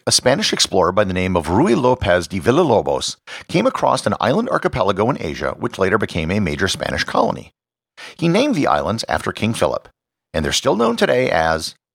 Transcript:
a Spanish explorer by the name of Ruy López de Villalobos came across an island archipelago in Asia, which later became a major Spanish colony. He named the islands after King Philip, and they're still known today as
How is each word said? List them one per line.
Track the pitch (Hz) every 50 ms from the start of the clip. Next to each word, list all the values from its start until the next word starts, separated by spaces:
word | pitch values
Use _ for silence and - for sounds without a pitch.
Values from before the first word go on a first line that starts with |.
| -
a | - -
Spanish | - - 123 135 190 214 - -
explorer | - - - - 95 87 87 95
by | 107 104
the | 92 90
name | 92 92 92 92
of | 90 78
Ruy | 80 87 107 165 214 -
López | 180 123 127 127 - - 92 87 90 85 -
de | - 98
Villalobos | 73 - 123 160 185 143 110 95 73 71 69 65 - - - - - - - - - -
came | - 170 226
across | 262 - - - 127 131 131 -
an | 110 - -
island | - 110 139 208 240
archipelago | - 285 - - 180 - 131 95 98 98 87 107 123
in | 147 -
Asia, | - 82 69 - 71 67 - -
which | 110 - -
later | - 95 92 98
became | 107 - - - 90 82 78
a | 95 107
major | 101 80 71 67 95 92
Spanish | - 78 73 - - - -
colony. | - - - - - - - - - _ _ _ _ _ _ _ _ _ - - - -
He | - 160 170
named | 165 208 277 302 247
the | 156 135
islands | - 71 73 71 87 107 113 - -
after | 73 80 - - -
King | - 104 110 113
Philip, | - - 71 64 - - - _ _ _ _ _ _ _ _ -
and | 80 76
they're | 71 76
still | - - 135 165
known | 208 233 233 240
today | - 208 - 131 123 127 131
as | - 82 80 80 80 78 78 - - _ _ _ _